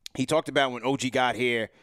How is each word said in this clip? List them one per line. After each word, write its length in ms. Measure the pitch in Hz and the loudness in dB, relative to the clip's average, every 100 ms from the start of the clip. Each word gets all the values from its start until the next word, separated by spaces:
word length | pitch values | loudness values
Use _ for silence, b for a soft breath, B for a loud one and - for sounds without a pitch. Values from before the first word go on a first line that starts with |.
| - - | -10 -6
he 100 | 131 | 0
talked 240 | 156 160 | 0 0
about 220 | 135 135 | 2 2
when 120 | 123 | 0
O 140 | 120 139 | -2 -2
G 140 | 127 | 0
got 240 | 127 127 110 | 0 0 2
here, 340 | 123 120 107 b | 0 0 -4 b